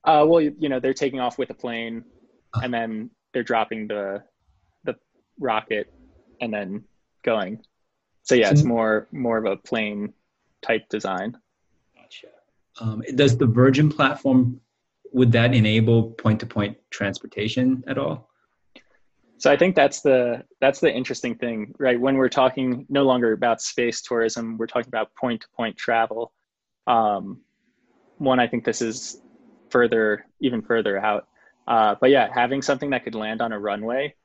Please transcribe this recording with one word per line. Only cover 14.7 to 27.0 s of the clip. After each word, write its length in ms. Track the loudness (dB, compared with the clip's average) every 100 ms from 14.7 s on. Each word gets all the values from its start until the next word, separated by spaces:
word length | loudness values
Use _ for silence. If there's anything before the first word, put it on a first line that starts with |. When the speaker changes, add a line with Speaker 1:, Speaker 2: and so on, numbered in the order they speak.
| _ _ _ -4
Speaker 2:
would 200 | 2 4
that 200 | 6 4
enable 580 | 4 4 4 4 4 2
point-to-point 680 | -2 0 0 -2 -4 -4 -6 _
transportation 920 | -6 -6 -6 -12 -6 -4 0 0 0 -4
at 100 | -6
all? 320 | -4 -6 _ _ _ _ _ -20 _ _ _ _ _ _
Speaker 1:
So 120 | 2
I 60 | 4
think 180 | 4 4
that's 260 | 2 2
the, 420 | 2 2 2 -4 -10 _
that's 180 | 0 2
the 120 | 0
interesting 440 | 0 -6 -6 -8 -6
thing, 400 | -6 -6 -10 -2
right? 220 | 0 2
When 160 | 0 2
we're 140 | 2
talking 580 | 2 2 0 -4 -4 -4
no 140 | 0
longer 300 | 2 2 0
about 280 | 0 0 -2
space 400 | -4 -4 -4 -4
tourism, 560 | -6 -2 -2 -4 -10 -8
we're 80 | -6
talking 220 | -6 -4
about 260 | -6 -6 _
point-to-point 640 | -6 -6 -10 -8 -8 -6
travel. 560 | -2 0 0 -4 -10 _ _ _ _ _ 0
Um, 540 | 2